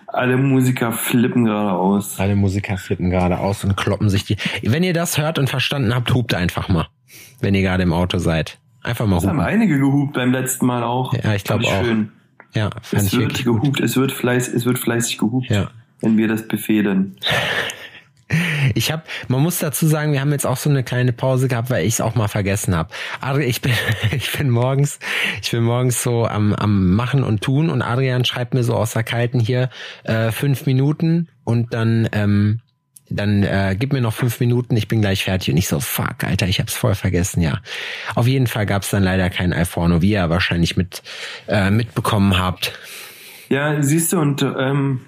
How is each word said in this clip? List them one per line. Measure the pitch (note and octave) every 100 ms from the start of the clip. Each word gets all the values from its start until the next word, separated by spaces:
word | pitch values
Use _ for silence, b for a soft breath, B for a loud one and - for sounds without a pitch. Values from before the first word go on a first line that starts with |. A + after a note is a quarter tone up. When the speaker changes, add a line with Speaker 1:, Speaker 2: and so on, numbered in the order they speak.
| B
Speaker 1:
Alle | - B2 B2+
Musiker | C#3 C3 C3 B2 A#2
flippen | A2+ - B2 A#2+ B2 A2+
gerade | G#2 G#2
aus. | F2+ F#2+ G2+ G2 -
Speaker 2:
Alle | G2 G2+
Musiker | G2 G2 - F#2+
flippen | - G2 F2+
gerade | F#2 F2+ F2+
aus | G2 G#2
und | G2 G2
kloppen | - G2 G#2
sich | F#2+ -
die. | G2+ B B
Wenn | - C#3+
ihr | F#3
das | E3 E3+ -
hört | D#3 E3
und | C#3
verstanden | C3+ - C#3+ G#2+ B2
habt, | A#2
hupt | A#2+ A#2 F#2
einfach | F2 - -
mal, | F2 D2+ _ _ B B B
wenn | G2+ G2
ihr |
gerade | F#2+ F#2
im | F2+
Auto | E2+ F2 F2+
seid. | E2+ D#2+ D2+ - _ _
Einfach | - A#2 A2+
mal | F2+
Speaker 1:
Es | -
haben | D#3+
Speaker 2:
hupen. | G#2+
Speaker 1:
einige | G3+ A3 C#3
gehupt | C#3 C#3+ C3+
beim | B2+ B2+
letzten | C3 B2+ - B2+
Mal | B2
auch. | A#2 B2 C3
Speaker 2:
Ja, | A#2+ A2
ich | G#2
glaub | - A2
Speaker 1:
Fand |
ich | A#2 G2
Speaker 2:
auch. | A#2
Speaker 1:
schön. | A2 G#2+ - _ _ -
Speaker 2:
Ja, | A2+ G#2 -
fand | - -
Speaker 1:
Es | G2
Speaker 2:
ich | A#2+
Speaker 1:
wird | A2
Speaker 2:
wirklich | - B2
gut. | A#2
Speaker 1:
gehupt, | C#3+ C3
es | A2+ B2
wird | C3+
fleiß-, | - B2 B2 B2+
es | B2 A#2+
wird | B2
fleißig | - A#2 A#2 -
gehupt, | G#2+ B2 B2+
Speaker 2:
Ja. | G#2 - - - -
Speaker 1:
wenn | A2+ A2
wir | A2
das | A2 -
befehlen. | G#2+ - G#2+ G2+ F#2+ G2 -
Speaker 2:
<laughs> | B B B B B B B B B _ - D#3+ F3 D3 C3+
Ich | B2+ -
hab, | D#3+ - B B
man | B2+
muss | D#3+ -
dazu | E3 - D#3+
sagen, | D#3 D3+
wir | C#3
haben | C#3+
jetzt | C#3+ -
auch | B2+
so | D3
eine | C#3
kleine | A#2+ B2 B2+
Pause | A#2+ C3 C3 C3
gehabt, | A#2+ B2
weil | A2+ F2+
ich's | -
auch | A2+ A#2
mal | G#2
vergessen | G#2+ F#2+ G2 - E2+
hab. | E2 B B B
Adri-, | B2+ C#3
ich | B2+ B2
bin, | C#3 A2 -
<laughs> | A2 A2
ich | B2 - -
bin | C3
morgens, | A#2 B2+ C3+ C#3+ - B B B G#2
ich | -
bin | A#2+
morgens | A#2 A#2+ B2+ B2
so | B2 A#2 A2+
am, | G#2 G#2 -
am | - G2+ F#2 G2+
Machen | A#2+ C#3
und | A2+ G#2+
Tun | - C3+ E3
und | C3
Adrian | - A#2+ C3+ B2+ B2
schreibt | B2+ B2 C3
mir |
so | A#2+
aus | G#2 A2
der | A2
Kalten | A2+ A#2 A#2+ B2+
hier, | A2 B2+ B2+ B B B -
äh, | A2+ A2+
fünf | A2 C#3+ B2+ C#3
Minuten | C3 C#3 D#3 E3 E3 E3 _
und | - A#2 A#2 A#2
dann, | A2+ A2+ A2
ähm, | G#2 G#2 G2+ G#2 A2+ _ _ _ - -
dann, | - G#2 G2+
äh, | G2 G2 G2 F#2+
gib | C#3
mir | C#3
noch | A#2
fünf | - B2+ -
Minuten, | A#2+ A#2+ A#2+ A#2
ich | -
bin | A2+
gleich | G2+ F#2+ -
fertig. | F#2 -
Und | D#2
ich | -
so, | D#2+
fuck, | - - - -
Alter, | - F2 F2+
ich | -
hab's | - -
voll | G#2 F#2+
vergessen, | F#2+ F2+ F2 -
ja. | E2 - B B B B B -
Auf | A#2
jeden | C3+ B2
Fall | A#2 G2+
gab's | G2+ -
dann | G2+
leider | F#2+ F#2+ F2+
kein | - F2+
Alforno, | - E2+ - E2+ F2
wie | F#2+
ihr | G#2 E2+
wahrscheinlich | E2+ - F2 E2+ -
mit, | F2+ - B B B B B
äh, | F#2+ G2
mitbekommen | G#2+ A#2+ - - G#2+ G2 F#2
habt. | F#2 F2 - - B B B B B B B
Speaker 1:
Ja, | C3+ D3+ D3
siehst | C#3 D#3+ E3
du, | F#3
und, | C#3+ C#3
ähm, | C3+ - C3 C#3 C#3 B2+